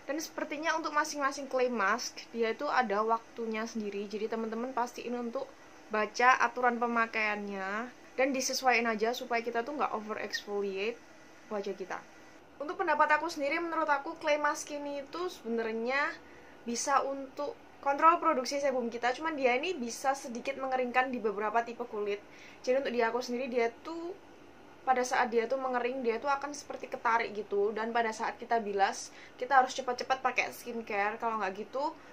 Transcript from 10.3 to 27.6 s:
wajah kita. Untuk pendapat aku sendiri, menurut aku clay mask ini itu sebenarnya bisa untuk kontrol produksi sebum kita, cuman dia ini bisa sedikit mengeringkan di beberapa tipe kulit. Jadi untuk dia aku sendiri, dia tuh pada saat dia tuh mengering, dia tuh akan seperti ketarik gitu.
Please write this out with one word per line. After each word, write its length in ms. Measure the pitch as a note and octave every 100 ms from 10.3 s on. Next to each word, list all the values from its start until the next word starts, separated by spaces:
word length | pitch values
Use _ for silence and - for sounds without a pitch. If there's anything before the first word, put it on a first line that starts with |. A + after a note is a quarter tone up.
| - - G3+ G3+ F#3+ G#3 A#3 - - - - -
wajah 240 | G#3+ G3+
kita. 320 | F#3+ F3+ E3 - - - - - -
Untuk 160 | D4 F4+
pendapat 400 | F4+ D4 D4+ D4+
aku 160 | D#4+
sendiri, 320 | E4 C#4+ E4
menurut 240 | E4+ D#4+ D#4
aku 320 | C#4 D#4+ D#4+
clay 160 | D#4 D4
mask 400 | D4 D#4 - D4
ini 320 | C#4+ C#4+ C#4
itu 240 | E4+ F4+
sebenarnya 800 | - A3+ A#3 A3+ A3 A#3 C4+ D4+ D#4+ - - - - -
bisa 320 | A#3 - C4+ C4+
untuk 480 | C#4 C4+ - D4 - - -
kontrol 400 | C#4 C#4+ D#4+ E4+
produksi 400 | D#4+ C4 B3 C#4+
sebum 320 | C#4+ B3+ A#3
kita, 240 | A#3 A#3+ B3+
cuman 240 | D#4+ D4+
dia 160 | C4 B3
ini 160 | E4
bisa 440 | F4 A#3+ A3+ C4+ C#4
sedikit 440 | C#4+ A#3 C#4 C4+
mengeringkan 520 | C4+ B3+ B3 B3 C4
di 80 | B3
beberapa 440 | G#3+ G3+ G#3+ A3+
tipe 200 | A#3 A#3 A#3
kulit. 320 | G#3+ G#3 G3+ - - - -
Jadi 120 | - B3+
untuk 120 | C#4
dia 200 | A#3+ A3+
aku 80 | A#3
sendiri, 280 | B3 A#3+ C4
dia 160 | B3 A#3 -
tuh 320 | - E4 E4+ G4 - - - - - - -
pada 160 | B3+
saat 280 | B3 B3+ A#3+
dia 160 | A3+ A3+
tuh 120 | C4+
mengering, 440 | B3+ B3 A#3+ C4+
dia 160 | A#3 A3+
tuh 120 | C#4+
akan 240 | C#4 C#4+ D4
seperti 320 | - - -
ketarik 480 | B3 A#3+ A3+ A3+ G#3
gitu. 400 | G#3 G3+